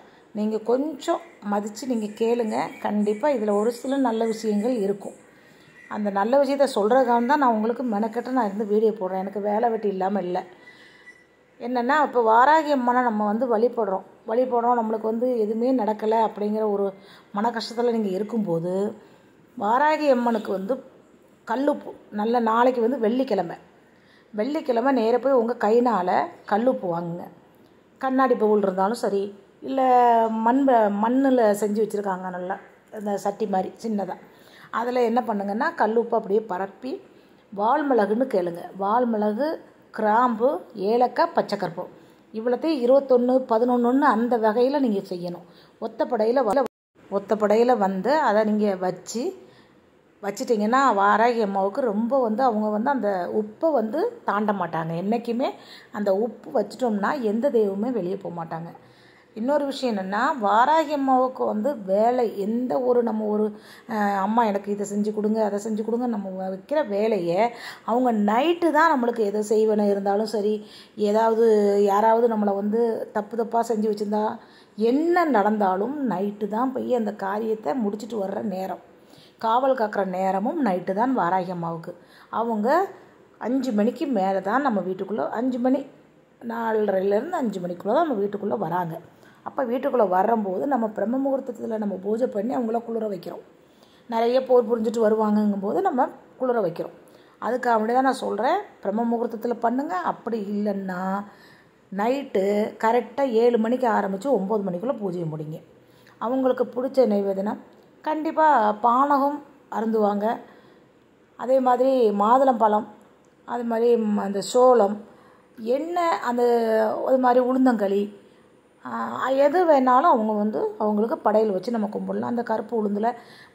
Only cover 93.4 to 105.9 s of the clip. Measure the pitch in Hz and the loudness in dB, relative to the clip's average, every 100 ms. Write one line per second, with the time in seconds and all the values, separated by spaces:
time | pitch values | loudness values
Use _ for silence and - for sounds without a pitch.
93.4 | - _ _ _ - _ - 226 233 254 | -18 _ _ _ -20 _ -6 0 2 2
94.4 | 254 247 220 233 220 233 214 220 214 208 | 4 4 4 0 0 2 2 4 2 2
95.4 | 208 202 196 302 381 262 311 - - - | 2 0 -2 0 0 0 -2 -2 -20 -6
96.4 | 254 233 180 165 - - - - - - | -2 0 -2 -4 -10 -12 -20 -20 -20 -10
97.4 | - 247 247 226 214 247 269 262 202 202 | -4 -2 0 0 2 2 2 0 -4 -2
98.4 | 247 381 403 - 202 214 240 233 233 226 | 0 0 -4 -10 -4 -2 -2 -2 -4 -4
99.4 | 240 240 233 254 302 359 330 - - 226 | -6 -2 -2 -2 -4 -4 -4 -6 -6 -6
100.4 | 196 208 208 196 190 180 190 196 202 - | -4 -4 -2 -4 -6 -6 -4 -4 -6 -16
101.4 | - - _ _ - 190 220 277 277 208 | -20 -20 _ _ -12 -4 -2 -2 -2 -2
102.4 | 196 208 214 - 220 240 - - 277 220 | 0 0 -2 -2 0 0 -2 -4 0 4
103.4 | 240 233 220 247 247 208 202 190 269 233 | 4 2 0 0 0 0 0 -4 -2 -2
104.4 | 190 214 196 175 226 247 202 175 160 156 | 0 -2 -4 -6 -6 -4 -4 -6 -6 -8
105.4 | 156 160 - - _ | -10 -12 -18 -20 _